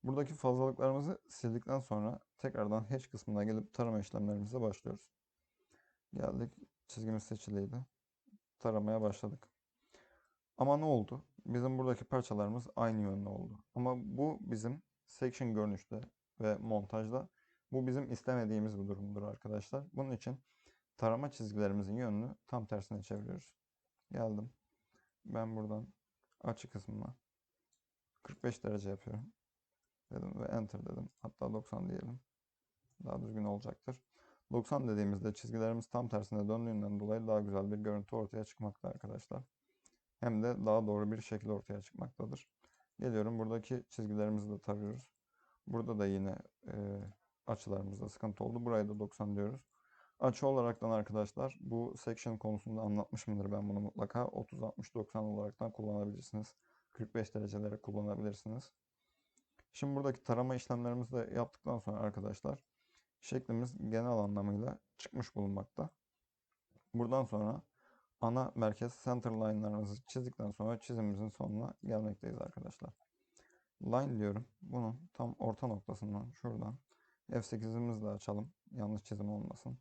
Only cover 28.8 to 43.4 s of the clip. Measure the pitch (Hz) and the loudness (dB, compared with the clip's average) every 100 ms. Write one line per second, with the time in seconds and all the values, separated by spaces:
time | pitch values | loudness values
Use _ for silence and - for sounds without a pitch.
28.8 | 98 98 - 110 127 _ _ _ _ _ | -2 -6 -6 -8 -8 _ _ _ _ _
29.8 | _ _ _ - - - - 117 107 - | _ _ _ -6 -6 -4 -2 -2 -4 -6
30.8 | - - 123 _ - - 127 110 - - | -6 -6 -8 _ -14 -4 -4 -2 -4 -6
31.8 | 92 90 - 123 _ _ _ _ _ _ | -4 -4 -6 -10 _ _ _ _ _ _
32.8 | _ _ - 127 113 110 104 101 113 - | _ _ -6 -4 -4 -2 0 -2 -4 -10
33.8 | - 127 _ _ - _ _ 120 117 143 | -10 -12 _ _ -20 _ _ 0 2 0
34.8 | 127 104 101 101 107 107 117 113 110 113 | 2 4 4 2 0 -2 -4 0 2 2
35.8 | 117 117 120 107 101 107 101 110 117 107 | 0 -2 2 0 0 0 2 2 2 0
36.8 | 101 104 104 110 110 107 104 98 101 104 | 0 0 2 2 4 4 4 2 2 0
37.8 | 107 104 101 117 107 110 107 - 107 101 | 0 0 0 -2 -2 -2 -6 -4 -4 -4
38.8 | - - 104 104 - - 131 _ _ _ | -6 -6 -8 -10 -6 -8 -8 _ _ _
39.8 | _ _ _ _ 120 110 117 117 107 110 | _ _ _ _ 2 4 4 4 6 6
40.8 | 110 104 104 110 - 107 107 104 - 101 | 6 4 2 0 -2 -4 -2 -2 -2 -8
41.8 | 98 - - - - 135 - _ _ _ | -8 -8 -10 -6 -6 -6 -12 _ _ _
42.8 | _ _ 123 110 107 117 | _ _ 0 2 2 2